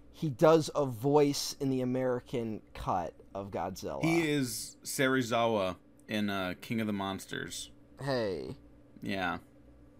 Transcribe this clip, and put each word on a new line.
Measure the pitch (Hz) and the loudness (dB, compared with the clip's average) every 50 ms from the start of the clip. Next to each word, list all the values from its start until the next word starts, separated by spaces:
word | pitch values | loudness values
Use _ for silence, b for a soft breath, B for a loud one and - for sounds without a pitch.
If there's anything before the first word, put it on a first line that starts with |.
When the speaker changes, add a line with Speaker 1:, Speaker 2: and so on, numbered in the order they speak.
| - - - | -20 -20 -8
Speaker 1:
he | - 165 156 | -4 -4 -4
does | 120 - 170 156 160 165 147 - - | 2 6 8 8 8 8 6 2 0
a | 147 143 | 0 0
voice | 131 120 104 123 143 143 151 147 143 139 - - - - - | 0 -2 -2 2 4 6 6 6 6 4 0 -4 -6 -6 -4
in | 143 135 | -2 0
the | 131 127 | 0 0
American | 127 127 127 131 131 131 123 123 - - - 120 113 113 107 - - - - | 0 0 0 0 0 0 0 -2 -4 -6 -4 -4 -4 -4 -6 -8 -10 -14 -14
cut | - - 135 107 90 82 - - - - - - | -8 -4 -2 0 0 -2 -4 -8 -14 -18 -12 -10
of | 98 101 101 | -10 -8 -6
Godzilla. | 92 95 85 92 92 - 101 85 71 69 151 | -6 -4 -4 -4 -6 -8 -8 -8 -4 -2 0
Speaker 2:
He | 165 165 170 160 151 | 0 2 2 2 2
is | 147 143 131 117 110 - - - - - - | 0 0 0 -2 -4 -8 -10 -12 -16 -14 -12
Serizawa | - - - 135 131 131 131 120 110 120 117 117 117 113 101 95 92 90 - - - - - - | -8 -2 0 2 2 2 2 2 2 2 2 2 4 2 2 0 0 -2 -6 -12 -20 -20 -20 -8
in, | - 107 104 104 101 | -4 -2 0 0 0
uh, | 98 98 92 90 87 - | 0 -2 -2 -4 -6 -8
King | - - 120 113 | -8 -4 -4 -2
of | 110 | -2
the | 107 101 | -2 -2
Monsters. | 98 98 98 98 92 - - - - - - - - - - - - - - - - 135 | -2 -4 -4 -6 -6 -8 -10 -8 -8 -8 -8 -10 -12 -12 -14 -16 -20 -20 -20 -16 -10 -4
Speaker 1:
Hey. | 143 135 123 110 101 90 73 64 - - - - - - - - - - - | -2 -2 0 0 -2 -2 -4 -6 -10 -12 -14 -18 -20 -20 -20 -20 -20 -18 -12
Speaker 2:
Yeah. | - 104 101 95 92 87 87 - - - - - - - - - - - - | -8 -6 -4 -2 -2 -2 -4 -6 -10 -16 -20 -20 -20 -20 -20 -20 -20 -20 -20